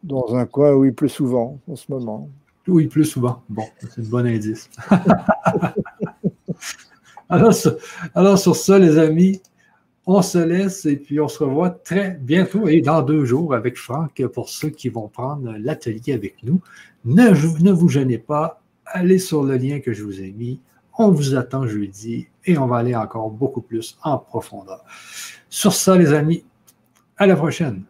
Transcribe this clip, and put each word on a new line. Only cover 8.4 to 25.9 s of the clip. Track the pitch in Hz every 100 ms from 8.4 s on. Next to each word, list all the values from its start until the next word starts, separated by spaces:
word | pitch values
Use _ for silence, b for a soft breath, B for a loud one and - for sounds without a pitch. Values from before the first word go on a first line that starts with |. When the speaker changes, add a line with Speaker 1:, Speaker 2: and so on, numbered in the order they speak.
| 185 160
Speaker 2:
ça, | - 196
les | 175 151
amis, | 160 160 190 190 _ _ _ _ _ _
on | - 196
se | - 175
laisse | 165 175 196 185
et | 156 143
puis | - 147
on | 147
se | -
revoit | 147 139 180
très | 175 - 180 196 170
bientôt | 127 170 185 208 202
et | 160
dans | 135 160
deux | 135 151
jours | 131 131 165
avec | 123 120 -
Franck | - 131 160 - 123
pour | 123 120
ceux | - 151
qui | - 127
vont | 110 104
prendre | - 127 147 123 107
l'atelier | 113 151 120 110 123
avec | 123 98 _
nous. | 110 180 b b b b
Ne, | 117 160 240 165 160 156
ne | 180
vous | 185 170
gênez | 135 131 117
pas, | - 147 160 - _ _
allez | - 180 180 185
sur | 185 156
le | 139 131
lien | 131 143
que | 127
je | 104
vous | 107 95
ai | 95
mis. | 104 120 131 _ _ _ -
On | 214
vous | 156 139 135
attend | 123 135 127
jeudi | 104 98 - 113 117 - _
et | - 165
on | 131
va | 120
aller | 120 120
encore | 107 117 110
beaucoup | 107 131 -
plus | - 113 110 -
en | 160 135
profondeur. | - - - 104 95 95 B B B B B B B
Sur | - 208
ça, | - -